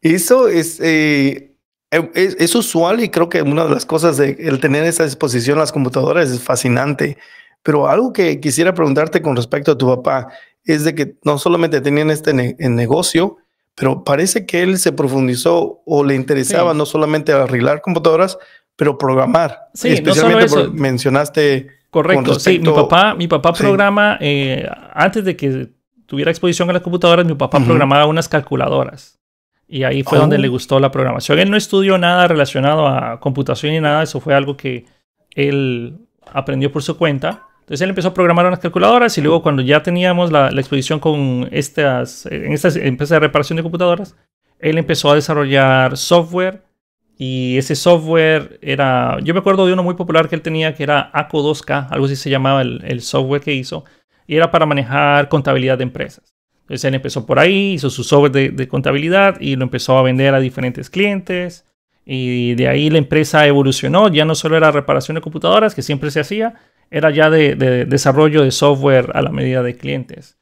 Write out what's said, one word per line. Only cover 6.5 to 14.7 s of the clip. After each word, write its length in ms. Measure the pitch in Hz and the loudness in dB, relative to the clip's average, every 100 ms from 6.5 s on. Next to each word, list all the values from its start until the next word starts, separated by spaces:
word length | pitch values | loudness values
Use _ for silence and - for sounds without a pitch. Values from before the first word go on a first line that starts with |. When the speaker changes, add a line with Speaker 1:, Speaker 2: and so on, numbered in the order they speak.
| 131 131 120 135 143 147 143 - - - _ | -2 0 0 0 -2 -4 -4 -16 -20 -20 _
Speaker 1:
Pero 240 | - 147 143 | -2 0 2
algo 260 | 156 254 | 2 0
que 260 | - 175 143 | 0 -2 0
quisiera 340 | 151 135 170 | -4 0 0
preguntarte 480 | 175 160 135 156 156 | 2 0 0 0 -2
con 140 | 156 123 | -2 -2
respecto 360 | 120 147 143 | -2 -2 0
a 60 | 139 | 0
tu 100 | 131 | 2
papá 400 | 127 127 135 120 - - _ | 0 0 -2 -6 -18 -20 _
es 200 | - 156 | -4 0
de 100 | 151 | 0
que 220 | 151 143 - | -2 -6 -4
no 140 | - 147 | -2 0
solamente 420 | 180 170 165 151 | 0 0 2 0
tenían 300 | 139 143 151 | 0 0 0
este 220 | 151 156 | 0 0
ne-, 220 | 139 123 - | 0 -2 -2
en 160 | 139 117 | -2 0
negocio, 640 | 117 147 180 165 185 - _ _ _ - | 0 0 0 0 -2 -4 _ _ _ -4
pero 280 | 135 131 | -2 -2
parece 420 | - 143 190 233 185 | -2 0 0 -4 -4
que 160 | 170 | -2
él 160 | 180 | 0